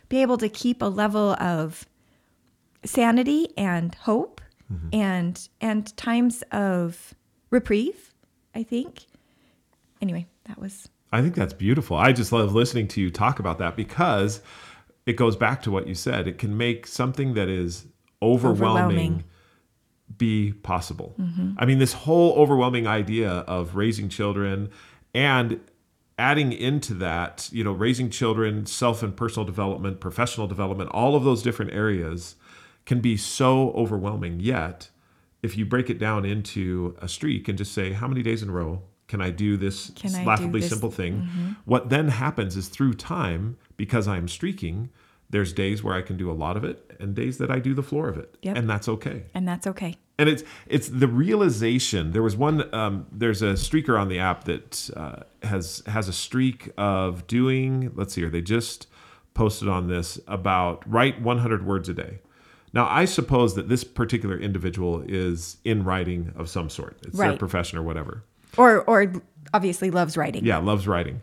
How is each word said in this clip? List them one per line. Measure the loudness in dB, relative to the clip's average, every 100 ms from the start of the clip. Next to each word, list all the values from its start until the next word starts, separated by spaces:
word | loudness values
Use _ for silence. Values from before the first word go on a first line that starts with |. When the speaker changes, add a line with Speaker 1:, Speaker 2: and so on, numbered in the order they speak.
| -2
Speaker 1:
be | 2
able | 4 2
to | 0
keep | 0 -2 0
a | 0
level | 0 0 2 2 2
of | 0 0 -2 -8 -18 _ _ _ _ _ _ _ _ _
sanity | -2 2 4 4 4 2 0 -2
and | 0 0 -2
hope | -4 0 0 -2 -10 -20 _ -10
Speaker 2:
Mm-hmm. | -8 -2
Speaker 1:
and, | 0 0 0 -2 -4 -12 -6
and | -2 -2 -4 -6
times | 0 2 2 0 -4
of | -2 0 0 -2 -6 -16 -20 _ _ 0
reprieve, | 2 4 2 0 -4 -14 _ _ _ _
I | -10
think. | -4 -4 -6 -12 -20 _ _ _ _ _ _ _ _ -6
Anyway, | -4 -4 -8 _
that | -18 -14
was | -14 -14 -20 _ _
Speaker 2:
I | 2
think | 2
that's | 2 -2
beautiful. | 0 2 2 2 4
I | 4
just | 4 2
love | 2 4
listening | 4 2 2 -2
to | 0
you | -2
talk | 0 0 0
about | -2 -2
that | -4
because | -4 -4 0 2 2 2 -2 -12 -20 -20 -20 _ _ -2
it |
goes | 2 2
back | 4 2 0
to | -2
what | -2 -4
you | -4
said. | -2 -2 -2
It | -4
can | -2 0
make | 0 -2 -6
something | -4 -2 0 0
that | 0 0
is | 0 -2 -6 -14 _ _ 0
overwhelming | 4 4 4 4 4 4
Speaker 1:
Overwhelming. | 4 4 2 0 -6 _ _ _ _ _ _ _ -12 0
Speaker 2:
be | 2 2 2
possible. | -2 -2 -2 -2 -8 -8 -6
Speaker 1:
Mm-hmm. | -4 -2 -2 2
Speaker 2:
I | 4
mean, | 6
this | 4
whole | 2 4 6 8
overwhelming | 8 8 6 4 2 0
idea | 0 0 0 0
of | -2 -2 -4 -2
raising | 0 0 0 -4
children | -2 -2 0 0 -2 -4 -10 -20 -20 _
and | 0 2 2 0 -4 -10 _ _ _ _ -2
adding | 2 2 2
into | 0 0 0 -2
that, | -4 -2 -2 -4 -8 -8
you | -4
know, | -2
raising | 0 0 0 -2
children, | 0 0 2 0 -2 -4
self | -2 0 0
and | -4 -4
personal | -4 -4
development, | -4 -2 -2 -2 -6 -6
professional | -6 -2 -2 -2 -4
development, | -2 -4 -4 -4
all | 0 4 4
of |
those | 4 2
different | 0 -2 -4
areas | -2 0 0 -2 -6 -10 -18 -20 -20 -20 _ -2
can | 2
be | 2 2
so | -2 2 4 4 2
overwhelming. | 0 0 -2 -2 -4 -4 -4
Yet, | -2 -2 -4 -8 -20 _ _ _ _ _
if | -6 -4
you | 0
break | 0 0
it | -2
down | -2 -2
into | -2 -4 -4 -4 -4 -2 -4 -6
a | -10
streak | -6 -4 -4 -4
and | -4
just | -4
say, | -4 -4
"How | -4 -4
many | -2
days | -2 -2
in | -4
a |
row | -4 -4 -6 -10 _ -8
can | -4
I | -2
do | 0 0 0
this | -2 -6 -12
Speaker 1:
Can | -8 -6
I | -2
do | 2
Speaker 2:
laughably | 2 2 -2
Speaker 1:
this? | -2
Speaker 2:
simple | -2 -4
thing?" | -4 -4 -4
Speaker 1:
Mm-hmm. | -4 -4 -6 -6 0
Speaker 2:
What | 0 2
then | 0 2
happens | 0 0 -2 -4 -4
is | -6
through | 0 0
time, | 0 -4 -4 -2 -2 -4 -8 _ -8
because | -2 0 2
I'm | 0 -4
streaking, | -4 -6 -4 -6 -6 -8 _ _ _ -2
there's | 0 0
days | 0 -2 -2
where | -2
I | -4
can | -4 -4
do | -4
a |
lot | -4 -4 -4
of |
it | -4 -8 -14 -10
and | -6
days | -4 -4 -2
that | -2
I | 0
do | 0
the | -2
floor | -2 -2 -4
of | -6
it. | -10 -10
Speaker 1:
Yep. | -6 -2
Speaker 2:
And | 0
that's | 0 -2
okay. | -4 -6 -10 -8
Speaker 1:
And | -4 -4
that's | -4 -6
okay. | -6 -8 -10 _ 2
Speaker 2:
And | 4
it's, | 4 -2 -16 -2
it's | -2 0
the | 2 2
realization. | 4 4 4 4 2 2 0 0 -2 0
There | 0
was | 0 2
one, | 2 0 0
um, | -2 -2 -4 -6
there's | -2 0 2
a | 0
streaker | 0 0 0 2 2
on | 2
the | 0
app | -2 -2
that, | -4 -6 -6 -10 -10 -10
uh, | -12 -12 -18 _
has, | -4 -4 -6 -10 -6
has | -4 -2
a |
streak | -4 -4 0 0 -2 -8 -2
of | 0 0 0 -4 -2
doing, | 0 2 2 0 -2 -2
let's | -4 -6
see | -4
here, | -2
they | -2
just | 0 0 -2 -10 -18 -20 -20 -20 _
posted | 0 0 0 -2
on | 0 0
this | -2 -4 -10 -8
about | -4 0 2 0 -4 2
write | 4 4 2
one | -2 0
hundred | 0 0 0
words | -2 -2
a |
day. | -8 -8 -12 _ _ _ _ _
Now, | 0 2
I | 4
suppose | 2 2 2 4 4 2
that | 0
this | -2
particular | -2 -4 -2 -2 -2 -4
individual | -2 -2 -2 -2 -2 -2
is | -2 -2 0 -2 -6 -6
in | -2 0
writing | 0 0 -2 -4 -6 -8
of | -6
some | -6 -6
sort. | -8 -12 -14
It's | -8 -2
their | 0
Speaker 1:
Right. | 0
Speaker 2:
profession | -2 -2 -2 -4
or |
whatever. | -4 -6 -8 -12 -16 _ _ 6
Speaker 1:
Or, | 8 8
or | 6 4 4 -2 -12 -20 -2
obviously | 0 0 0 0
loves | 0 0 0
writing. | -2 0
Speaker 2:
Yeah, | 0 2
loves | 2 0 2
writing. | 0 -2 -8